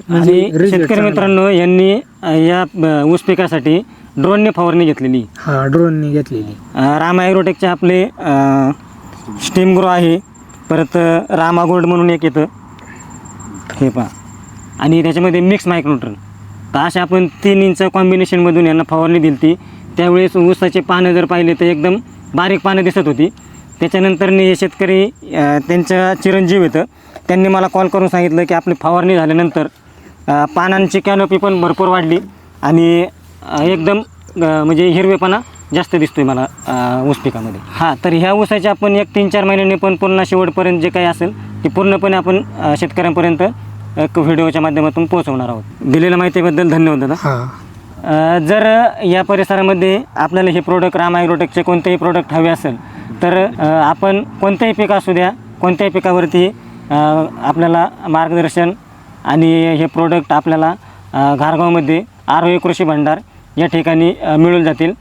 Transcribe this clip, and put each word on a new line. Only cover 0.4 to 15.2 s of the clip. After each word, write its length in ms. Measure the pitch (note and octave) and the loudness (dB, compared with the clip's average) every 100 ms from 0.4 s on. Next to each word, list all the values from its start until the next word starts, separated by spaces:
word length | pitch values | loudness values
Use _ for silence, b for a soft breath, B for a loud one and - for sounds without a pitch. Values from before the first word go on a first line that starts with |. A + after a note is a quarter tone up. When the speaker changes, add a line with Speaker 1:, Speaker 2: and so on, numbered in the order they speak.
| F#3+ D#3 | 2 0
Speaker 1:
रिझल्ट 120 | G3 | 2
Speaker 2:
शेतकरी 160 | F#3 D#3 | 2 0
Speaker 1:
चांगला. 180 | G#3 | 2
Speaker 2:
मित्रांनो, 440 | G#3 F#3+ G3 F#3+ G3 | 0 0 0 2 2
यांनी, 520 | F3+ F3+ F3+ F#3+ G#3+ - - | 2 2 4 2 0 -4 -10
अ, 80 | E3+ | -2
या, 320 | D#3+ E3 F3+ | 2 2 2
अ, 420 | F#3 F#3 D#3+ D3+ | -2 -2 0 2
ऊस 160 | D3 F3 | 2 0
पिकासाठी 600 | - F#3 F3 D#3+ D3 E3 - B B C#3+ | 0 0 0 -2 0 0 -2 B B -2
ड्रोनने 340 | D#3+ G#3 G#3+ F3 | 0 2 2 0
फवारणी 280 | E3+ E3 | 0 2
घेतलेली. 400 | D#3+ C#3+ B2+ B2+ G#2+ - | 2 0 -2 -2 -4 -10
Speaker 1:
हा, 280 | D#3 C#3 C3+ | -4 -2 0
ड्रोनने 440 | D#3+ E3+ D#3 D3 | 2 2 0 -2
घेतलेली. 460 | D3 C#3+ A2+ G#2+ G#2 - | -2 -4 -8 -8 -14 -10
Speaker 2:
अ, 240 | B2+ C3+ D3+ | -2 0 0
राम 220 | E3+ F3+ | 0 2
ॲग्रोटेकचे 460 | F#3 F#3+ F3+ - F#3 | 2 0 0 -2 -2
आपले, 380 | F3 F3+ F#3 | 0 2 2
अ, 680 | A3 - D#3 C#3 C#3 C3+ C3+ - - - - - - - - | 0 -4 -2 0 2 2 0 -4 -12 -20 -20 -20 -18 -12 -4
स्टीम 320 | F#3 F#3+ F3+ | 0 2 2
ग्रो 80 | F#3 | 2
आहे, 320 | F3 E3+ F3 - - - - - | 2 2 0 -4 -20 -20 -20 -4
परत, 260 | D#3+ D3 F3 | -2 0 0
अ, 220 | E3+ E3 E3+ D#3+ | 0 0 -2 -2
रामा 280 | E3 E3+ | 0 0
गोल्ड 220 | E3+ F3+ E3+ | 0 0 0
म्हणून 240 | F3 F3 | 2 2
एक 140 | E3 | 0
येतं, 200 | D#3+ D3+ C#3+ - - - - - - - - - - G2 - - | 0 0 -4 -6 -20 -20 -20 -20 -20 -20 -20 -20 -18 -18 -16 -2
हे 80 | C3+ | -2
पहा, 180 | B2 G#2+ - - - - - - - | -2 -8 -10 -20 -20 -20 -20 -20 -4
आणि 220 | D3 E3 | 0 2
त्याच्यामध्ये 380 | D#3+ D#3+ | 2 0